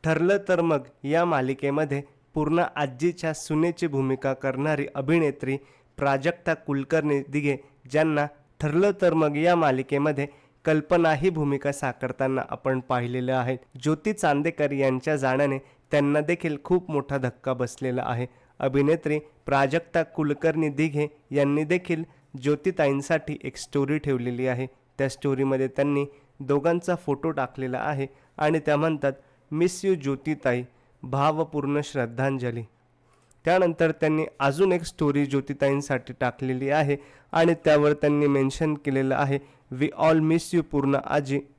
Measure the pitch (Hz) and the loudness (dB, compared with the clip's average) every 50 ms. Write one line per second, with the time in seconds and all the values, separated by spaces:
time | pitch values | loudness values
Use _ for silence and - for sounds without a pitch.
0 | - 160 160 156 170 180 202 202 196 196 185 170 170 165 156 139 127 - - _ | 0 0 0 2 4 2 2 2 2 0 0 2 2 2 0 0 -2 -8 -20 _
1 | - 139 151 165 175 175 160 139 127 127 135 135 - 139 139 147 156 143 139 139 | -4 0 2 2 2 2 2 0 0 -2 -4 -2 -2 -2 0 0 -2 -2 -2 -6
2 | 139 - _ _ _ _ _ 156 151 135 165 170 170 - - 147 147 135 127 123 | -6 -10 _ _ _ _ _ -2 -2 0 2 0 0 0 -2 -4 -6 -4 -4 -2
3 | 156 175 170 - - 160 156 - - - 156 156 165 170 170 - 175 160 139 135 | -2 -2 -2 -2 -6 -6 -6 -6 -6 -2 0 0 2 0 0 -2 -4 -2 0 0
4 | 135 131 131 131 - 139 135 131 - 135 127 127 143 156 156 143 139 - - 143 | 0 0 -2 -2 -2 -4 -4 -2 -4 -4 -2 -2 -2 -2 -2 -2 -4 -6 -6 -6
5 | 135 131 165 170 160 143 139 - - 131 135 139 - _ _ _ _ _ _ - | -2 2 2 2 2 0 -2 -4 -4 -4 -4 -4 -6 _ _ _ _ _ _ -2
6 | 139 139 139 139 131 165 170 - - 170 160 - - - 143 139 135 - 160 160 | 0 0 0 2 0 -2 -4 -2 -4 -4 -4 -4 -4 -4 -4 -4 -2 0 0 0
7 | 147 151 143 139 135 139 139 151 147 143 139 127 - - _ _ _ - 139 151 | 2 2 0 0 -2 -4 -4 -2 0 0 -2 -2 -6 -18 _ _ _ -2 0 0
8 | 160 160 151 147 147 143 - _ _ _ _ _ 156 151 147 170 190 208 196 202 | 2 2 2 0 -2 -2 -4 _ _ _ _ _ -4 0 2 2 2 2 2 2
9 | 190 175 165 160 156 151 143 147 156 175 175 170 160 143 131 131 131 - 143 139 | 2 2 4 4 2 2 0 2 2 2 4 4 2 2 2 0 -2 -2 -2 0
10 | 143 156 147 139 143 143 - - _ _ _ _ _ 165 156 156 151 - 180 175 | 0 0 0 -2 -4 -6 -8 -20 _ _ _ _ _ 0 0 0 2 2 2 4
11 | 165 160 156 135 151 190 175 156 151 143 139 139 - 143 139 - - 131 120 - | 4 2 2 2 0 0 0 0 0 0 -2 0 -2 -4 -4 -2 -6 -6 -6 -6
12 | - 123 123 - 135 131 131 131 - - - 120 - 131 131 131 127 - 127 123 | -6 -8 -4 -2 -2 -2 -2 -2 -4 -6 -10 -6 -2 -2 -2 -2 -2 -4 -4 -2
13 | 120 120 123 127 123 127 131 131 120 123 131 120 - _ _ 127 123 151 156 151 | -2 -4 -4 -4 -2 -2 -2 0 0 -2 -4 -6 -8 _ _ -4 -2 -2 -2 0
14 | - 214 214 - - 156 143 139 147 165 156 - 151 139 143 135 135 135 127 131 | -2 -4 -2 0 0 2 2 2 0 -2 0 0 0 0 2 2 2 2 2 0
15 | - 156 156 139 135 131 131 131 143 139 135 135 - - _ _ _ _ - 147 | 0 -2 -2 0 0 0 2 2 2 0 0 -4 -8 -14 _ _ _ _ 0 2
16 | 143 143 147 151 151 151 175 170 - 165 147 139 - - 180 180 180 185 156 143 | 2 4 2 2 2 0 -2 -2 -2 -6 -6 -6 -2 0 0 0 0 -2 -4 -4
17 | 135 - 139 139 127 123 - - - 135 131 123 127 117 - - 135 127 123 123 | -2 -2 -4 -2 -2 -4 -6 -6 -4 -4 -2 -2 -4 -6 -4 -6 -4 -4 -2 -2
18 | 123 117 123 117 123 120 _ _ _ _ _ _ - 135 131 139 139 147 165 165 | -2 -2 -4 -4 -6 -8 _ _ _ _ _ _ -4 0 2 2 4 4 2 0
19 | - 151 151 151 151 - _ _ _ - 139 135 139 131 139 170 165 - - 170 | 0 -2 -2 -2 -4 -8 _ _ _ 0 2 2 2 2 0 -2 -4 -2 -2 -2
20 | 160 - - - 156 143 147 143 - 160 151 160 160 151 143 135 156 160 143 147 | -2 -2 -2 -2 -2 -2 -2 0 0 0 0 2 -2 -2 0 0 -2 0 0 -2
21 | 151 147 - _ _ _ 135 143 143 139 143 147 156 147 175 180 180 - 170 160 | -2 -4 -6 _ _ _ 0 0 2 2 2 0 0 0 -2 -2 0 -4 -4 -4
22 | 170 - - _ _ _ - 131 123 143 151 147 - 190 180 - 156 139 139 139 | -4 -10 -14 _ _ _ -18 -4 -2 -2 -2 0 -2 -4 0 2 0 2 2 0
23 | 143 - 170 156 - - 151 - - 135 - - - - - 143 139 135 151 151 | -2 -2 -2 -2 -2 -6 -10 -8 -10 -12 -10 -12 -16 -4 -2 -2 0 0 -2 -4
24 | - 147 135 127 120 123 123 120 127 131 123 120 131 131 _ _ _ _ _ - | -2 -2 -2 -2 -2 -4 -4 -2 -2 -2 -2 -2 -6 -8 _ _ _ _ _ -4
25 | 135 135 135 - - 143 135 131 135 135 135 131 131 131 131 - 143 143 143 143 | -4 -4 -4 -2 -2 -2 0 0 0 0 2 0 0 -2 0 0 0 0 0 0
26 | 143 143 - - _ _ _ _ 139 131 143 143 139 170 170 180 175 - 175 165 | -2 -4 -8 -20 _ _ _ _ -2 0 0 2 2 2 0 0 0 -2 -4 -4
27 | - - 139 135 - 160 156 147 135 - - 135 131 127 127 - - 147 151 135 | -2 -4 -4 -2 -2 -4 -2 -2 -6 -6 -6 -8 -6 -4 -4 -4 -4 -4 -2 -4
28 | 135 131 - _ _ _ _ - 156 151 165 156 147 156 147 143 156 165 160 143 | -6 -6 -8 _ _ _ _ -2 0 0 0 0 0 0 0 2 2 0 0 0
29 | 143 139 139 - _ _ _ _ _ _ 151 156 170 180 180 - - 196 185 160 | -2 -4 -4 -4 _ _ _ _ _ _ -2 0 0 0 0 -2 0 0 0 0
30 | 131 139 139 135 139 151 156 143 - 135 120 123 123 - _ _ _ _ _ _ | 0 -4 -4 -2 -2 -6 -6 0 0 0 0 0 -4 -8 _ _ _ _ _ _
31 | - 127 127 135 143 156 156 156 160 160 151 147 139 143 143 147 143 - - 139 | -8 -4 0 2 2 2 2 2 -2 -2 -2 -4 -2 0 -2 -2 -2 -4 -4 -4
32 | 120 117 117 120 131 139 135 131 123 123 113 117 113 - _ _ _ _ _ _ | -4 -4 -2 -2 -2 -2 -2 -2 -4 -4 -6 -6 -10 -12 _ _ _ _ _ _
33 | _ _ _ _ _ _ _ _ _ 165 175 185 185 170 165 - 170 160 160 - | _ _ _ _ _ _ _ _ _ 2 4 4 4 2 2 2 0 0 2 2
34 | 160 156 156 156 156 - - _ 135 139 139 151 196 190 180 175 165 - - - | 0 2 2 0 0 -4 -4 _ 0 0 4 4 4 4 4 0 -2 -6 -4 0
35 | 160 143 139 143 147 135 135 139 139 - 143 135 139 139 139 143 143 - 139 127 | 0 2 2 2 0 2 0 -2 -2 -2 -4 0 0 0 2 0 -2 -2 -4 -4
36 | 127 - 120 _ 131 123 - - 131 127 131 127 135 135 143 156 151 139 143 139 | -4 -8 -6 _ -4 -4 -2 -4 -4 -4 -4 -2 -2 0 2 2 2 2 0 -2
37 | - - - - _ _ - 165 165 170 165 160 - 160 151 147 147 147 147 147 | -4 -18 -20 -20 _ _ 0 2 4 4 2 2 4 4 6 6 6 4 2 4
38 | - 147 147 147 147 147 139 139 135 135 131 - 160 156 151 143 - 143 135 135 | 2 2 2 4 2 2 4 2 2 0 0 -2 -2 -2 -2 -4 -4 -2 -2 0
39 | 135 135 131 127 143 135 139 139 139 - - _ _ _ 127 127 147 - - - | 0 0 0 0 0 0 -2 -4 -4 -10 -20 _ _ _ -4 -4 -4 -4 0 2
40 | 151 160 160 160 156 156 160 170 - - - 170 151 - - 143 139 139 139 135 | 2 4 4 4 4 4 2 0 0 0 -2 -2 -2 0 -2 0 2 2 0 0
41 | - - - 151 143 131 139 139 139 - _ | 0 0 -2 -2 0 0 -4 -4 -4 -8 _